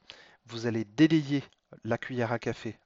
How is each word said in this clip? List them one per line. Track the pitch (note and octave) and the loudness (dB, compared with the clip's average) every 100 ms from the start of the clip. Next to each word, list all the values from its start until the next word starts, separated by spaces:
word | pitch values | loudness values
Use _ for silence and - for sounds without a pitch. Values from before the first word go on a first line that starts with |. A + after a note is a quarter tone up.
| - - - _ A2+ | -18 -20 -20 _ -16
Vous | A2+ A#2 | -6 -4
allez | A2+ G#2 | -2 -2
délayer | A2 D#3+ E3 C#3 C#3+ - _ _ - | 4 6 6 2 -4 -4 _ _ -10
la | A2 A#2 | -4 -4
cuillère | - B2 A#2 | -4 -4 -2
à | A#2 | -2
café | - A2+ A2+ - | -4 -6 -10 -12